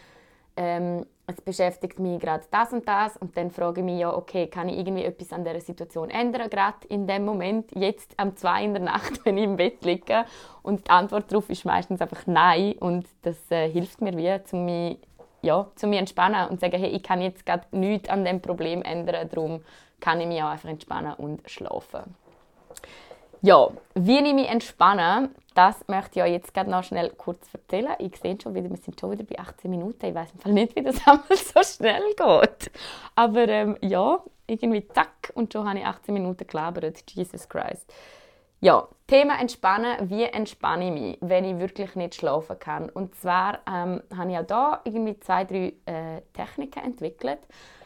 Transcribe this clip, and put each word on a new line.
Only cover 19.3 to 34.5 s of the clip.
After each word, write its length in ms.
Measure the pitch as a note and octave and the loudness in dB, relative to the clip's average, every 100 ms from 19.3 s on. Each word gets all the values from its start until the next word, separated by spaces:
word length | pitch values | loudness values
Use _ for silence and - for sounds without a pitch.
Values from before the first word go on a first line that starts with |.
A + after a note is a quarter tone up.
| E3 D#3 E3 - - _ - | -4 -4 -6 -12 -20 _ -6
kann 200 | - E3+ | -2 -2
ich 80 | E3+ | -2
mich 140 | E3 | -2
auch 60 | D3+ | -4
einfach 220 | D#3 D#3+ | -6 -10
entspannen 440 | D#3 - D#3+ D#3 | -12 -8 -8 -8
und 340 | - D3 D3+ - | -8 -10 -10 -14
schlafen. 680 | - - - - - - - _ _ _ _ - - - - - - _ - | -12 -10 -10 -10 -14 -14 -20 _ _ _ _ -20 -20 -20 -20 -20 -20 _ 0
Ja, 280 | G3 D#3 - - - | 8 8 8 0 -8
wie 240 | F#3+ F3+ C#4 | 0 4 4
ich 160 | D4 | 4
mich 160 | C#4 C4 | 2 2
entspanne, 800 | A3+ - - F3+ G3 E3 B2 C4+ - _ - | 0 -2 4 4 6 4 2 0 -6 _ 6
das 160 | F#3 - - | 6 6 -4
möchte 300 | G3 - F#3 | -4 -2 0
ich 40 | |
euch 80 | F3 | 2
jetzt 220 | F3 - | 2 -2
gerade 160 | G3 G3 | -4 -2
noch 160 | F#3 F3+ | -2 -2
schnell 240 | F#3 E3+ | -4 -4
kurz 360 | - - F3 - | -4 -8 -8 -12
erzählen. 380 | - - F#3+ C4+ - | -18 -6 -2 -2 -4
Ich 160 | F#3 - | -8 -6
sehe 220 | F3+ G3 | -6 -6
schon 140 | - F#3 | -6 -6
wieder, 140 | F3+ | -6
wir 80 | F3+ | -8
sind 200 | - - | -12 -10
schon 140 | F#3+ | -8
wieder 140 | G3+ G#3 | -8 -10
bei 120 | - | -12
achtzehn 300 | F#3 - F#3 | -14 -12 -6
Minuten. 360 | F3+ F#3+ - F#3 | -6 -6 -8 -8
Ich 100 | E3+ | -8
weiss 160 | E3 | -10
im 80 | - | -8
Fall 140 | G3+ | 2
nicht, 200 | G3+ A#3 | 4 4
wie 100 | - | 0
das 120 | C4 B3+ | -2 2
<laughs> 80 | - | 6
einmal 300 | C#4+ - F#4+ | 6 6 0
so 260 | - - | 4 4
schnell 380 | F#4+ - A3 G#3 G#4 G#4 | 4 2 0 2 0 2
geht. 560 | C#4+ D#3+ A3 - - - - - - | 6 8 6 4 -16 -14 -16 -16 -4
Aber, 320 | - A#3 A3+ A3+ | 2 4 6 4
ähm, 280 | G#3+ G#3 G#3 | 4 0 0
ja, 420 | F#3+ F#3 A#3 F#4 - _ | 0 2 4 2 -2 _
irgendwie 400 | - | -6